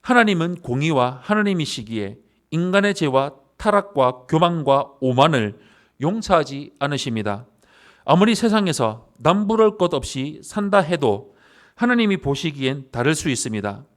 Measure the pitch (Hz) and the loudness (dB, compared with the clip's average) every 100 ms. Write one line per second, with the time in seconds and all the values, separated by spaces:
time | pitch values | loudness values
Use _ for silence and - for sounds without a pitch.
0 | - 240 214 180 170 175 - 127 156 143 | 4 4 4 2 -2 -4 -6 -2 0 2
1 | 123 131 - 208 202 180 143 - 110 113 | 0 -2 -4 0 0 -2 -4 -8 -8 -8
2 | 101 101 _ _ _ 156 180 196 202 196 | -8 -10 _ _ _ -4 0 2 0 0
3 | 151 131 143 - _ _ 214 202 196 143 | 0 0 -2 -10 _ _ 0 0 0 0
4 | 127 131 - 160 175 170 139 135 - _ | 0 0 -2 0 2 0 0 0 0 _
5 | 131 127 151 143 104 98 _ _ _ _ | -2 4 4 4 -2 -6 _ _ _ _
6 | 151 220 196 175 139 139 143 _ 143 139 | -4 -4 2 2 2 -8 -14 _ -4 -2
7 | 135 113 104 101 123 _ _ _ - _ | -4 -4 -4 -6 -12 _ _ _ -20 _
8 | - 165 220 226 226 214 190 143 117 110 | 2 4 4 2 2 2 0 0 -2 -4
9 | - _ 131 196 208 226 214 208 175 151 | -16 _ 0 0 0 2 2 2 -2 -2
10 | - 135 139 156 - 208 202 196 165 175 | -6 -8 -8 -10 -10 -6 0 0 2 0
11 | 131 101 - _ _ _ _ _ 240 240 | 0 0 -6 _ _ _ _ _ 0 2
12 | 214 190 139 139 165 143 131 139 131 117 | 2 0 -2 -2 -4 -2 -4 -4 -8 -2
13 | 127 160 151 123 123 110 101 104 - | 0 0 -2 -2 -4 -4 -4 -8 -16